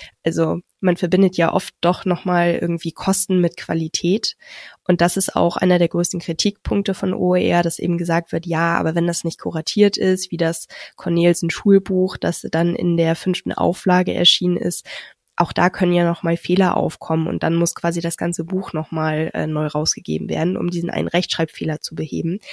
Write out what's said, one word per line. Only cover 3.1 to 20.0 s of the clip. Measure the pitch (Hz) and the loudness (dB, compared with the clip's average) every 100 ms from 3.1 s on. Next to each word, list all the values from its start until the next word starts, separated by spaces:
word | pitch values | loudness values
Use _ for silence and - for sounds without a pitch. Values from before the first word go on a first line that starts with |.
| 190 - 185 | -2 2 2
mit | 175 - | 2 -2
Qualität. | - 165 160 - 175 202 - - - - - - - | -6 -4 -4 -2 0 0 -2 -8 -14 -20 -20 -6 0
Und | 175 | 2
das | 180 - | 2 2
ist | - - | 0 2
auch | 175 - | 0 2
einer | 185 180 | 2 4
der | 170 | 2
größten | 170 175 175 | 0 -2 -4
Kritikpunkte | - 165 202 - - 208 196 | -6 -2 -2 -4 -4 -2 -2
von | 185 190 | -2 -4
O | 190 180 | 0 2
E | 180 180 | 2 4
R, | 175 | 2
dass | 175 - | 0 -2
eben | 170 170 | -2 -2
gesagt | 170 165 - | 0 -2 -2
wird, | 170 170 | -4 -2
"Ja, | 160 170 170 | 0 0 0
aber | 165 | 0
wenn | 170 170 | 0 0
das | 170 | -2
nicht | 165 - | -6 -6
kuratiert | 175 165 - - 202 202 | -6 -6 -2 4 4 4
ist, | 190 185 - | 0 0 -2
wie | 165 | -2
das | 165 170 - - - - | -2 -2 -10 -18 -20 -10
Cornelsen | 175 170 175 175 170 | -2 4 4 4 0
Schulbuch, | - 202 196 196 185 185 - | 0 6 6 6 0 0 0
das | 170 175 196 | -4 -4 -2
dann | 165 175 | 0 0
in | 170 175 170 | 0 0 2
der | 165 | 2
fünften | 165 190 175 180 | 0 -2 -2 -4
Auflage | - 170 185 190 180 185 | 0 0 0 2 2 2
erschienen | 180 180 - 180 175 | 2 4 4 2 0
ist, | 180 - - - - _ _ - | -2 -4 -8 -16 -18 _ _ -2
auch | 175 | -2
da | - 175 | 2 0
können | - 180 | 2 2
ja | 175 | 4
nochmal | 170 170 170 170 | 2 0 -2 -2
Fehler | - 180 185 - | 0 2 2 2
aufkommen | - - - 160 160 | -2 -4 -2 -2 0
und | 170 | -2
dann | - 170 | 0 2
muss | 170 | 0
quasi | - 170 170 | -2 -4 -2
das | 170 - | -4 -4
ganze | 175 170 | -4 -4
Buch | 165 185 - | -4 -4 -4
nochmal, | 156 160 160 156 156 160 | -6 -4 -2 0 0 -2
äh, | - 156 | -2 -2
neu | 151 151 | -2 -2
rausgegeben | 151 160 - | -2 -2 -4